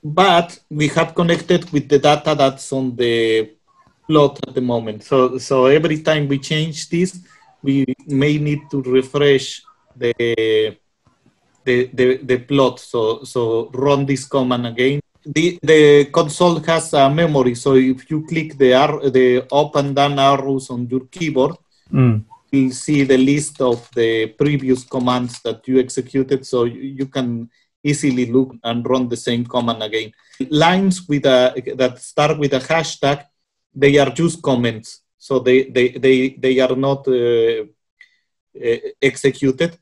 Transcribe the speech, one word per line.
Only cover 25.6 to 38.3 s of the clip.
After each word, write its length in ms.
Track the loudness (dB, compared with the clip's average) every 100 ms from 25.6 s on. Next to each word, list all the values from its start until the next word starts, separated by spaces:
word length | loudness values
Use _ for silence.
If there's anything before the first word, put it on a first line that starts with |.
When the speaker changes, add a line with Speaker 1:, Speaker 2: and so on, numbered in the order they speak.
| -2
Speaker 1:
you 140 | -2
executed. 680 | 0 -6 -6 -6 -2 -4 -4
So 180 | -4
you, 160 | -4 -6
you 260 | -14 -10 -8
can 440 | -6 -6 -6 -10 _ _ _
easily 480 | -4 -2 -2 -2 0
look 260 | 0 -2 -6
and 260 | -8 -6 -2
run 200 | -2 -2
the 80 | -6
same 280 | -4 -4
command 380 | -2 -4 -4 -6
again. 300 | -6 -6 -8 _ _ _ -4
Lines 580 | 2 2 2 0 -2 -2
with 180 | 0 2
a, 480 | 4 2 -2 -10 -2
that 220 | -2 -4
start 400 | -10 -2 -2 0
with 140 | -2
a 80 | -4
hashtag, 640 | -2 -4 -4 -4 -4 -4 -8 _ _ _ _
they 240 | 0 4 4
are 120 | 2
just 300 | 0 -4 -2
comments. 600 | -2 -2 -2 -6 -16 -20 _ _
So 220 | -4 -2
they, 240 | 4 2
they, 240 | 2 0 -2
they, 380 | 0 2 2 0
they 280 | -4 -2 2
are 160 | 0 0
not, 300 | -2 -2 -2
uh, 560 | 0 0 2 0 -2 -8 _ _ _ _ _ _